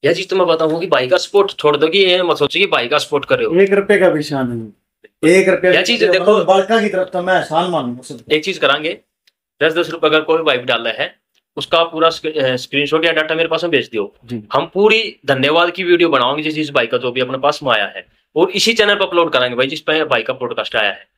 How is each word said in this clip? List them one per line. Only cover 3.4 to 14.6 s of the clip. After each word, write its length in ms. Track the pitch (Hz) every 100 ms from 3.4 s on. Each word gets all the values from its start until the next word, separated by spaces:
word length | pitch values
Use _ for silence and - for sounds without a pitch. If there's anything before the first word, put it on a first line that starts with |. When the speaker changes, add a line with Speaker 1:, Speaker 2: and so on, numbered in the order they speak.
| 113
Speaker 1:
हो। 140 | 170
Speaker 2:
एक 120 | 196
रुपये 260 | 202 196 202
का 100 | 180
भी 140 | 156
शान 260 | 147 143 127
नहीं, 200 | 117 110 - _ _ _ _
एक 240 | 156 190 190
रुपया 240 | 185 180
Speaker 1:
यह 100 | 175
चीज 220 | 190 233
Speaker 2:
भी, 60 | 208
Speaker 1:
देखो, 140 | 185
Speaker 2:
मतलब 220 | 180 208 170
बड़का 340 | 190 190 226
की 80 | 208
तरफ 220 | 190 180
तो 100 | 180
मैं 120 | 180
एहसान 360 | 185 - 156 180
मानूं। 460 | 170 127 120 - 123 -
Speaker 1:
एक 120 | 156
चीज 140 | 156 175
करांगे, 420 | - 143 156 196 _ _ _ _ _ _
दस, 100 | 156
दस 180 | 160 160
रुपए 160 | 165 156
अगर 140 | 156
कोई 220 | 156 160
भाई 160 | 160 127
भी 60 |
डाला 260 | 127 117 117
है, 260 | 110 160 _ _ _ _ -
उसका 280 | 135 170
पूरा 260 | 165 160 165
स्क-, 160 | 160 156
अ, 300 | 156 131 127
स्क्रीनशॉट 480 | - 139 147 156
या 80 | 170
डेटा 220 | 151 156
मेरे 140 | 160 160
पास 160 | 160
में 60 | 170
भेज 180 | 147 113
दियो। 260 | 113 101 _
Speaker 2:
जी। 200 | 113 120 107
Speaker 1:
हम 180 | 131